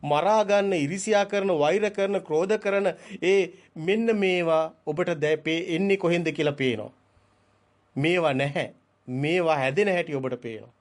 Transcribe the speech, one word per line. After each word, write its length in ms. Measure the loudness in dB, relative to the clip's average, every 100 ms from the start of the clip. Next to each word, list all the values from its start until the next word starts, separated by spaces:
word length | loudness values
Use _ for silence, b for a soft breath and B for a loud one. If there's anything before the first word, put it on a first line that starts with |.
මරා 360 | 0 0 4 2
ගන්න, 280 | 4 2 2
ඉරිසියා 520 | 0 -2 -4 0 2 2
කරන, 260 | 0 0
වෛර 300 | 2 2 2 0
කරන, 300 | -2 -2 -2
ක්‍රෝධ 360 | -2 -2 0 0
කරන 360 | 0 0 0 -4 B -4
ඒ 340 | 2 2 2 B B
මෙන්න 420 | -10 -2 0 2 2
මේවා 480 | 2 2 2 2 0 -6
ඔබට 300 | -8 -4 -2 0
දැපේ 420 | 0 0 0 -2 -2
එන්නේ 280 | -2 0 2
කොහෙන්ද 340 | 2 0 0
කියලා 240 | 0 -2 0
පේනවා. 340 | -2 -2 -8 -16 _ _ _ _ _ _ _ _ _ -2
මේවා 380 | 0 2 2
නැහැ. 320 | 0 -2 -2 -6 -10 _ _ -10
මේවා 480 | -4 0 0 2 0
හැදෙන 320 | 0 0 0
හැටි 280 | 0 -2 -4
ඔබට 240 | -4 -8
පේනවා. 320 | -10 -12 -16 _